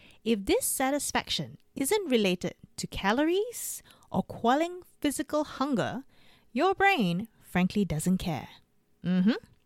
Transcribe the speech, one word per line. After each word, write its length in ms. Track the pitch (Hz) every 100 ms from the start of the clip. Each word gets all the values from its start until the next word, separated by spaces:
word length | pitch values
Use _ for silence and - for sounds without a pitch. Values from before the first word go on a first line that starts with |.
| - - 220
if 200 | 220 196
this 200 | 415 -
satisfaction 920 | - 262 285 - 247 - - 123 - _ -
isn't 340 | 269 427 359
related 460 | 247 196 180 - - - -
to 100 | -
calories 960 | - 190 240 311 370 466 453 - - - - -
or 120 | -
quelling 580 | - - 226 269 339 359 - _
physical 440 | 294 269 - 302
hunger, 600 | 294 - 269 240 123 180 - _ - - _
your 220 | 233 359
brain, 540 | 392 392 381 185 170 220 _
frankly, 420 | - 180 185 208 196
doesn't 320 | 151 180 185
care. 320 | 180 135 - - _ _ _ _ 170
Mm-hmm. 340 | 185 190 370 - _